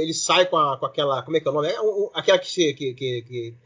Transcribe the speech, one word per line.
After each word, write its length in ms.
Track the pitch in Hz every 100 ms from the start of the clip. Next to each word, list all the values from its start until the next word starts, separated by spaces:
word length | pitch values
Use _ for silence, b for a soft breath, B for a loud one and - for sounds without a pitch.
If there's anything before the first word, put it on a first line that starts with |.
ele 120 | 160
sai 320 | 160 - 170 180
com 100 | 165
a, 220 | 147 131
com 80 | 135
aquela, 360 | - 143 127
como 140 | 127 160
é 40 |
que 60 | 151
é 20 |
o 40 |
nome? 140 | 147 156
É, 100 | 233
o, 40 | 214 202 202
o, 40 |
aquela 240 | 156 196 185
que 100 | -
se, 240 | 185 151
que, 220 | 135 135
que, 280 | 123 131 123
que 360 | 120 123 117 117